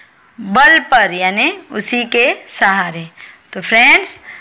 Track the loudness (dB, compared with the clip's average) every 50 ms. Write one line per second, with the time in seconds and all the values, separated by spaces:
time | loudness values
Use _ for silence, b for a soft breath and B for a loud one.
0 | B B B B B B _ -14 -6 -2 2 4 4 6 4 2 2 2 2 2
1 | 2 2 -2 -2 -4 -2 -2 -2 -2 -2 -4 -6 -12 -10 -8 -8 -6 -4 -4 -4
2 | -4 -2 0 0 2 0 0 -4 -10 -12 -4 -2 0 0 0 0 -2 -4 -6 -10
3 | -12 -14 _ B B B B B B -16 -14 -10 -6 -2 2 2 4 4 4 2
4 | 0 -4 -14 -18 B B B B